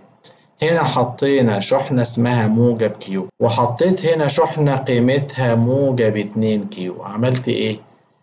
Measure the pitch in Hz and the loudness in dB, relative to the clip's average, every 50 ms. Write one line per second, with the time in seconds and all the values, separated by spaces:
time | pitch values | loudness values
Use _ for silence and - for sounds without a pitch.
0 | - - _ _ _ - - _ _ _ _ - 151 160 170 165 151 - - 139 | -18 -20 _ _ _ -20 -20 _ _ _ _ -4 0 0 2 2 0 0 0 0
1 | 117 117 - - 139 139 139 135 120 113 104 98 95 - 131 139 139 - 139 123 | -2 -2 -2 -2 0 2 2 4 2 2 2 0 0 0 0 0 0 0 0 0
2 | 117 - - 120 120 120 123 117 110 107 110 113 120 120 117 107 110 104 - - | 0 0 0 0 0 2 2 2 2 2 2 4 4 2 2 2 0 -2 -2 -4
3 | - 95 95 95 90 - _ - 113 104 113 123 120 113 117 120 165 185 185 185 | -10 -6 -6 -6 -6 -6 _ -2 -2 0 2 2 0 0 0 0 2 2 2 2
4 | - 165 165 160 147 135 - 175 156 - - 156 147 143 131 - - - 123 117 | 2 0 0 2 0 0 2 0 0 0 0 0 0 0 0 0 -2 0 0 2
5 | 120 127 135 143 139 143 - 127 127 120 117 117 117 123 131 135 139 135 127 120 | 2 2 2 0 -2 -4 -4 -2 0 2 2 2 2 2 2 2 2 0 2 2
6 | 113 107 101 107 101 101 - 113 110 110 107 104 98 101 - 92 92 90 87 - | 0 0 2 0 -4 -4 -2 -2 0 0 0 -2 -2 -6 -8 -8 -8 -8 -8 -10
7 | - 98 104 110 120 127 127 127 123 123 110 107 107 110 107 - - _ _ _ | -12 -10 -4 -2 0 0 0 -2 -2 -4 -4 -2 -2 -4 -4 -6 -12 _ _ _
8 | _ _ _ _ | _ _ _ _